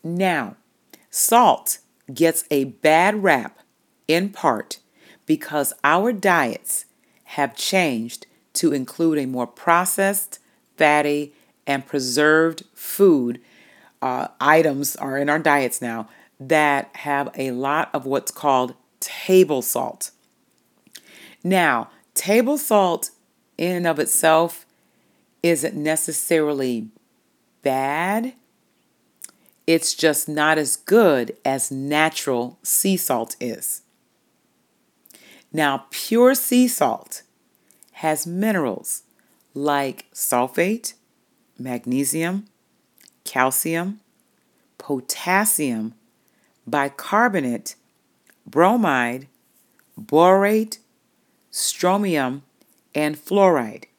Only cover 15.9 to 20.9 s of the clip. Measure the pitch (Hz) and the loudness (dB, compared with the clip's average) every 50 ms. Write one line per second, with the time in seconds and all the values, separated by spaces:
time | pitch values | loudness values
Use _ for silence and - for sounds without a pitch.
15.9 | 117 113 110 - - - _ _ _ _ 135 135 160 156 151 147 143 139 - - | -6 -8 -10 -12 -18 -20 _ _ _ _ -4 0 2 2 4 4 2 0 -2 -8
16.9 | - - - 147 143 139 143 - - - 135 135 123 123 135 139 147 156 156 - | -16 -12 -4 -2 -2 -2 -2 -4 -6 -8 -6 -6 -4 -4 -4 -2 -2 -2 -2 -4
17.9 | - 147 - 135 139 135 - - - - - 147 135 127 127 123 127 _ _ _ | -6 -8 -6 -4 -4 -4 -4 -6 -12 -4 0 2 2 2 0 -2 -6 _ _ _
18.9 | _ _ - - - - - - 185 185 139 139 151 131 120 - - 123 131 120 | _ _ -14 -12 -12 -10 0 4 6 6 6 6 2 -4 -4 -4 -4 -4 -4 -6
19.9 | - _ - - _ _ _ _ _ _ _ _ _ _ _ _ _ _ _ _ | -8 _ -14 -14 _ _ _ _ _ _ _ _ _ _ _ _ _ _ _ _